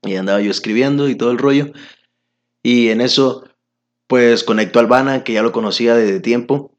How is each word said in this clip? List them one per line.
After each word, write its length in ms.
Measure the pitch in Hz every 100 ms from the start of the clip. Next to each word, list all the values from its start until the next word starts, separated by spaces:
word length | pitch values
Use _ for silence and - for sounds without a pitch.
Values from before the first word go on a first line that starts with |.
Y 120 | 101 95
andaba 240 | 95 101
yo 100 | 104
escribiendo 580 | 98 107 107 139 143 143
y 80 | 107
todo 140 | 120
el 80 | 123
rollo. 340 | 139 139 143 - - - _ _ _ _ _ _
Y 280 | 120 123 117
en 100 | 110
eso, 440 | 127 139 131 - - _ _ _ _ _ _
pues 380 | 127 120 117
conecto 340 | - 107 101 120
al 80 | 113
Vana, 380 | 123 135 135
que 80 | 127
ya 100 | 110
lo 100 | 113
conocía 420 | 117 107 95 117 117
desde 240 | 110 95
tiempo. 520 | 98 120 120 139 143